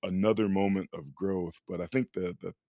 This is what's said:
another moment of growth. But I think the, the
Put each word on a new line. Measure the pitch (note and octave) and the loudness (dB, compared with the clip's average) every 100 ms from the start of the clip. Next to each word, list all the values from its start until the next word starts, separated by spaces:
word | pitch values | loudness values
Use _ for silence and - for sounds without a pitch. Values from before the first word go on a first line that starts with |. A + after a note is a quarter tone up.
another | G2 F#2 G#2+ A2 G#2 | -2 2 4 4 4
moment | F#2+ G2 G2 E2 | 4 2 2 -2
of | - C#2 | -10 -12
growth. | C#2 G2 F#2 E2+ - - | -4 -2 -2 -4 -8 -10
But | F2 | -8
I | F2 | -2
think | C3 B2 | -2 -2
the, | F#2 F2+ D#2 | -4 -6 -6
the | F#2 - | -10 -12